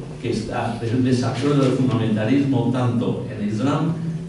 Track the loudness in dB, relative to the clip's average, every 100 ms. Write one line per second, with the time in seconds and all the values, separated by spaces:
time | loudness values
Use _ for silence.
0 | -10 -8 -4 -4 -4 -4 -4 -4 -2 0
1 | 2 2 0 0 2 4 4 2 2 2
2 | 2 2 2 2 2 2 2 0 0 0
3 | 0 -2 -6 -4 -2 0 0 0 0 -2
4 | -4 -6